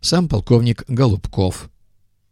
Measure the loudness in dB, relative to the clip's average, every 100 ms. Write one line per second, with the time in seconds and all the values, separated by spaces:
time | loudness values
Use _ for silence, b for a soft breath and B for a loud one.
0 | -2 0 2 0 2 2 2 -2 -4 0
1 | 0 0 -4 -4 -4 -4 -14 _ _ _
2 | _ _ _